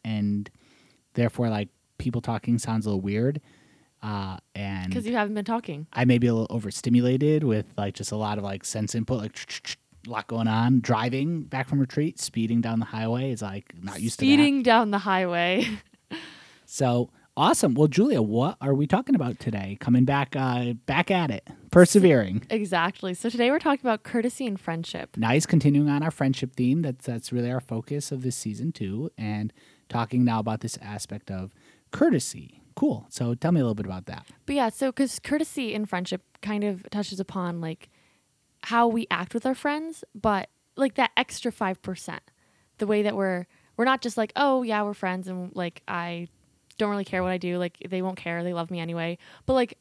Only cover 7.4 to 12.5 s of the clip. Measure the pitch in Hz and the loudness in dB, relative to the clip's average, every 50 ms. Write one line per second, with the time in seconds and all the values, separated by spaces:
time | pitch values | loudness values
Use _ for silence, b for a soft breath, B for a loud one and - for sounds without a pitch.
7.4 | 151 123 110 107 101 - - - 101 98 - - 104 - 107 107 107 104 104 104 | 2 2 2 0 0 -4 -6 -4 -4 -4 -4 -6 -6 -6 -4 -2 -2 -2 -2 -4
8.4 | 101 98 101 98 - - - 110 107 107 - 117 113 - 131 110 107 110 - - | -4 -6 -8 -8 -8 -6 -4 -4 -4 -2 -2 -2 -2 -2 -2 -4 -4 -6 -10 -12
9.4 | - - - - - - - - _ _ _ - - 113 113 107 - - 117 113 | -14 -14 -14 -12 -12 -12 -14 -14 _ _ _ -20 -14 -8 -8 -8 -6 -4 -2 0
10.4 | 113 110 110 113 117 123 135 123 110 - 117 107 117 123 127 135 143 165 170 160 | 0 2 2 4 4 4 4 4 4 2 2 2 2 0 0 -2 -2 -2 -2 -4
11.4 | - - 131 131 131 - 147 139 131 - - 151 151 170 - - - - - 113 | -6 -6 -6 -6 -4 0 0 0 0 0 0 0 -2 -2 -2 -6 -8 -6 -2 -2
12.4 | 113 110 | 0 2